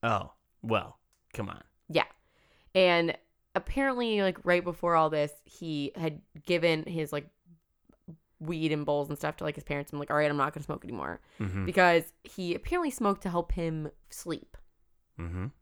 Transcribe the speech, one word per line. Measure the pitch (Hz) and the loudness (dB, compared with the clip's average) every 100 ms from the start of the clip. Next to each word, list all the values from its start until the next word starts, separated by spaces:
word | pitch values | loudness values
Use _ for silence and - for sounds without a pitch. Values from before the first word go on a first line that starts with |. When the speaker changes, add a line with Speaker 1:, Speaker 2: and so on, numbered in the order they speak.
Speaker 1:
Oh, | 117 104 98 - _ _ | 2 0 -2 -16 _ _
well, | 110 110 - - _ _ _ | -2 -2 -2 -16 _ _ _
come | - 98 | -10 -10
on. | - - _ _ | -10 -16 _ _
Speaker 2:
Yeah. | 160 - - _ _ _ _ _ | 0 0 -4 _ _ _ _ _
And | 190 185 170 165 - _ _ _ 190 | 4 6 6 2 -2 _ _ _ -6
apparently, | - - 269 247 240 214 | -4 0 0 0 0 2
like, | 190 185 | 2 0
right | - 180 | 2 2
before | 175 170 175 | 2 -2 2
all | 165 156 | 4 4
this, | 151 147 - | 2 0 -4
he | - - 165 151 143 - | -20 -14 -6 -4 -4 -4
had | 165 151 _ - | -6 -6 _ -20
given | - 175 165 160 | 0 2 4 2
his, | 156 165 151 | 0 -4 -4
like, | 147 147 _ _ 165 _ _ _ _ - 160 _ _ | -4 -8 _ _ -20 _ _ _ _ -20 -20 _ _
weed | 156 165 160 | -8 -2 0
and | 151 147 | 0 0
bowls | 147 139 | 0 0
and | 143 | -4
stuff | 151 156 | -4 -4
to, | |
like, | 156 147 | -6 -6
his | |
parents | - 143 143 | -6 -6 -6
and, | 147 | -8
like, | 143 | -2
"All | 147 | 2
right, | 151 | 4
I'm | 147 | 4
not | 139 | 0
gonna | 151 | -2
smoke | 147 156 | -8 -8
anymore." | - 117 69 85 _ _ | -8 -8 -6 -8 _ _
Speaker 1:
Mm-hmm. | 104 95 | -4 -2
Speaker 2:
Because | 95 190 180 170 170 _ | 0 6 6 6 2 _
he | - - 180 | -20 -8 -6
apparently | 175 - 349 330 | -4 -2 -2 -2
smoked | 254 208 196 | 0 0 0
to | 190 | -2
help | 175 170 | -4 -2
him | - 165 160 151 - - | -2 -2 -4 -8 -10 -20
sleep. | - - 160 - - - _ _ _ _ - | -14 -8 -8 -8 -20 -20 _ _ _ _ -10
Speaker 1:
Mm-hmm. | 85 87 101 - | -8 -6 -8 -10